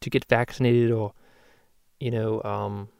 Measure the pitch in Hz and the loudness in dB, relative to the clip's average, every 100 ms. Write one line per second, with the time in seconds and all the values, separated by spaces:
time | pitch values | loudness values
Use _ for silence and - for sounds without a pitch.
0 | - 131 - 117 120 - 123 120 117 113 | -2 -2 2 2 2 0 4 4 4 0
1 | 104 - _ _ _ _ _ _ _ - | -2 -8 _ _ _ _ _ _ _ -10
2 | 127 117 110 110 104 101 101 101 101 _ | -4 -2 -2 -2 -4 -4 -6 -8 -12 _